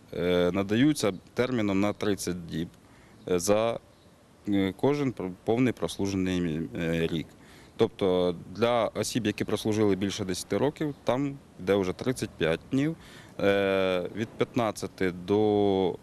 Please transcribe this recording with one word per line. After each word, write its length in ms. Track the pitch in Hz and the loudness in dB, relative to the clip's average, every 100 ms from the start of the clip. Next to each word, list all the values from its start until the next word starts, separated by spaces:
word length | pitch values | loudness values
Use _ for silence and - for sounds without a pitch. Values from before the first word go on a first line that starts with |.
| - | -10
е, 380 | - 87 87 87 | -4 2 4 2
надаються 640 | 95 98 110 151 147 104 92 - | 2 0 2 2 2 -2 -4 -8
терміном 460 | - 123 123 101 95 | -4 0 0 0 2
на 140 | 104 | 0
тридцять 520 | 101 104 95 92 90 82 | 0 -2 -2 -4 -6 -6
діб, 220 | 82 85 - - - - - - | -6 -6 -10 -20 -20 -20 -12 -2
е, 120 | 90 | 0
за, 400 | 85 104 117 120 - - - - _ - - | 2 2 2 -4 -10 -20 -20 -20 _ -12 -2
е, 240 | 98 95 - | 0 0 0
кожен 340 | 131 147 135 | 0 2 -2
пр-, 200 | - 92 90 - | -4 -8 -6 -2
повний 280 | 117 127 | 2 2
прослужений, 880 | - 87 - 98 98 92 90 87 78 80 85 | 0 -4 -4 -2 0 0 0 0 -2 -4 -4
е, 280 | 82 82 82 | -2 0 0
рік. 200 | 82 - - - - - - | -2 -6 -14 -20 -20 -8 0
Тобто 580 | 110 - 95 90 90 85 - 92 | 0 2 2 2 2 -2 -8 -2
для 320 | 117 120 101 | 0 2 0
осіб, 380 | 98 110 127 104 | -2 -4 -2 -2
які 180 | - | -2
прослужили 520 | 104 107 113 107 104 92 | -2 -2 0 2 2 2
більше 300 | 98 90 92 | -2 -4 -6
десяти 320 | 90 - 101 | -6 -4 -2
років, 380 | 135 - 156 139 | -2 -2 -6 -6
там 340 | - 123 143 139 - - | -2 -2 -2 -6 -16 -8
йде 160 | 92 101 | 0 2
вже 180 | 90 | 2
тридцять 360 | 85 131 127 117 | -2 -4 -4 -4
п'ять 300 | - 80 82 - | -2 0 0 0
днів, 240 | 131 151 165 - - - - | 0 0 -4 -12 -20 -16 -2
е, 680 | 101 101 98 95 92 90 90 95 | 2 2 2 2 2 0 -2 -6
від 120 | 113 | -6
п'ятнадцяти 840 | - 120 123 110 - 98 - 92 | -4 -2 0 -2 -2 -8 -2 -2
до 840 | 90 87 104 107 104 101 95 92 - | -2 0 2 4 4 4 2 0 -2